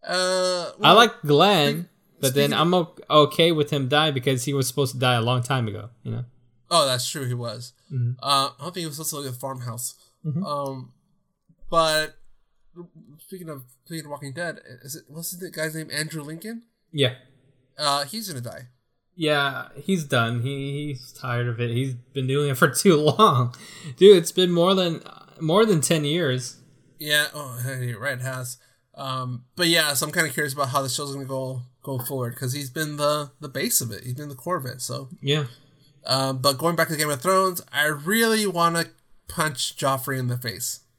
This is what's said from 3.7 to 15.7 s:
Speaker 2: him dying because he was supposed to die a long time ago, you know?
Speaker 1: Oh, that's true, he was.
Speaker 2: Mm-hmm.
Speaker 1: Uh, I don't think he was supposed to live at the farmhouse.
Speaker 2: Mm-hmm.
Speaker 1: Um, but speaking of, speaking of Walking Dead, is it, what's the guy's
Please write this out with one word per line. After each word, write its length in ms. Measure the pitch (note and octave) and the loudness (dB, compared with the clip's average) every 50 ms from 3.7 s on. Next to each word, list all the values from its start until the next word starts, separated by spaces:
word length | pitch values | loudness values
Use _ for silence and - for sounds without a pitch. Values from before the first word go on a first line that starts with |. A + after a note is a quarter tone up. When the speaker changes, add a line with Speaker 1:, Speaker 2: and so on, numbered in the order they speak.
Speaker 2:
him 160 | - C#3+ C3+ B2+ | 0 -2 0 2
dying 260 | C#3+ D3 D#3 D#3+ C#3+ | 2 2 2 2 0
because 300 | C3 A#2+ C#3 C3+ B2+ A#2+ | 0 0 0 0 0 -2
he 100 | - C#3 | -2 0
was 140 | C#3 C3 - | 0 0 0
supposed 260 | - - C#3 B2 A#2+ | 0 -2 -2 -2 0
to 60 | B2+ | 0
die 160 | B2+ B2+ B2 | 2 2 2
a 60 | A#2 | 2
long 200 | A2+ A#2 B2 B2+ A#2+ | 2 2 0 0 0
time 240 | - C#3 C3 A#2+ A2 | 0 -2 -2 -2 -4
ago, 220 | G2+ G#2 G#2 A2 _ _ _ | -6 -8 -12 -16 _ _ _
you 80 | A#2 | -10
know? 140 | A2+ A#2 B2 - _ _ _ _ _ _ _ _ | -8 -8 -8 -10 _ _ _ _ _ _ _ _
Speaker 1:
Oh, 160 | E3+ E3+ D3+ | 2 2 4
that's 240 | C3+ B2+ B2 B2 - | 2 0 -2 -4 -6
true, 160 | - D#3+ C3+ | -6 -6 -6
he 80 | B2 B2 | -6 -6
was. 400 | A#2+ A#2+ A#2 G#2+ A#2 B2 - _ _ _ _ | -6 -6 -8 -10 -12 -14 -16 _ _ _ _
Speaker 2:
Mm-hmm. 220 | D#3 B2+ A#2+ A#2+ B2 - | -4 -2 -2 -2 -2 -4
Speaker 1:
Uh, 280 | - C3+ C#3 C#3 C3+ C#3 | 0 2 2 2 2 0
I 40 | - _ | -4 _
don't 140 | C#3+ E3+ F3 | -12 -10 -8
think 80 | F#3+ | -6
he 40 | E3+ D#3+ | -8 -8
was 80 | C#3+ | -8
supposed 160 | D3 D#3+ - | -8 -8 -6
to 40 | D#3+ C#3+ | -6 -6
live 100 | C#3+ C3+ | -6 -8
at 60 | B2 | -8
the 60 | B2+ | -8
farmhouse. 560 | - C3+ C3+ C3 A#2+ A#2+ A2+ A#2 - - - _ _ _ _ _ _ | -8 -10 -10 -8 -10 -10 -10 -8 -8 -10 -10 _ _ _ _ _ _
Speaker 2:
Mm-hmm. 180 | D#3 C3+ E3 G3 | -6 -4 -4 -4
Speaker 1:
Um, 480 | - D3 C#3+ C#3+ C#3 C3+ C3 B2+ - _ _ _ _ _ _ _ _ _ _ _ _ _ _ - - | -4 -4 -4 -4 -6 -8 -8 -12 -16 _ _ _ _ _ _ _ _ _ _ _ _ _ _ -10 0
but 460 | - E3 D#3+ D#3+ D#3 D#3 D#3 D#3 - - - - - _ _ _ _ _ _ _ _ F3 F3 E3+ _ E3 - - D3 D#3 | 2 2 4 4 2 0 0 -2 -8 -18 -20 -20 -20 _ _ _ _ _ _ _ _ -20 -20 -20 _ -20 -20 -20 -20 -20
speaking 300 | _ - - F#3 F3 D#3+ | _ -18 -16 -14 -12 -12
of, 140 | D3+ C#3 B2+ B2+ _ _ _ | -14 -14 -16 _ _ _ _
speaking 200 | _ E3+ D#3+ D3 | _ -12 -12 -10
of 60 | F3 | -10
Walking 220 | - - D3 C#3 C3 | -12 -10 -10 -12 -8
Dead, 260 | D#3+ F3 E3+ D#3 - - - - - - | -8 -8 -8 -8 -10 -16 -20 -20 -20 -16
is 120 | A3 - | -14 -14
it, 80 | - - _ | -14 -16 _
what's 240 | C#3+ D#3+ E3+ - F#3 F3 | -16 -12 -12 -10 -10 -10
the 140 | F#3 E3+ | -12 -12
guy's 240 | - D#3 D#3 D#3+ | -8 -6 -6 -6